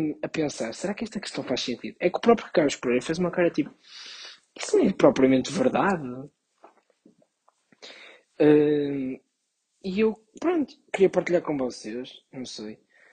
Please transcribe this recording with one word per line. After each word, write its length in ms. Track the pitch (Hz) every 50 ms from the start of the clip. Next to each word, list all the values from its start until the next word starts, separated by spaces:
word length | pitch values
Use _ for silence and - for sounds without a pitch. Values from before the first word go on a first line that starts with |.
| 156 151 147 -
a 60 | -
pensar, 460 | 151 - 160 151 143 - - 120 113 127
será 200 | - - 185 208
que 100 | - 233
esta 160 | 202 - 202
questão 240 | - - - 151 123
faz 180 | - 127 117
sentido? 340 | - - 120 - - 107 - _
É 100 | 175 175
que 80 | -
o 40 | -
próprio 300 | - 226 233 220 - -
Carlos 240 | - 190 151 139 -
Pereira 280 | - - 127 120 127 -
fez 140 | - 160
uma 140 | 175 180 170
cara 180 | 175 180 175 165
tipo, 240 | - - 143 - - _ _ - - - - - - - - - - _ _ _ _
"Isso 200 | - - - -
não 100 | 403 294
é 60 | 196 190
propriamente 580 | - - 147 - - 131 131 135 131 127 -
verdade." 520 | - - 127 127 123 123 151 190 196 170 139 123 123 131 139 - _ _ _ _ _ _ - - _ _ _ _ _ _ _ - _ _ _ _ _ _ _ _ _ _ _ _ _ _ - - - - - - - _ _ _ _ -
Hum, 800 | 156 151 151 151 151 151 151 147 143 143 143 139 131 131 131 - _ _ _ _ _ _ _ _ _ _ _ _ -
e 160 | 190 185 208
eu, 160 | 220 220 214 - _ _ _ -
pronto, 340 | - 330 370 330 262 - - _ _ _
queria 180 | - - 190 175
partilhar 320 | - 180 170 - 175 170
com 160 | 156 - 151
vocês, 680 | 139 131 123 117 - - 107 110 123 131 - - - _ _
não 140 | - 135 123
sei. 340 | - - - 107 107 107 - _ _ _ _ _ _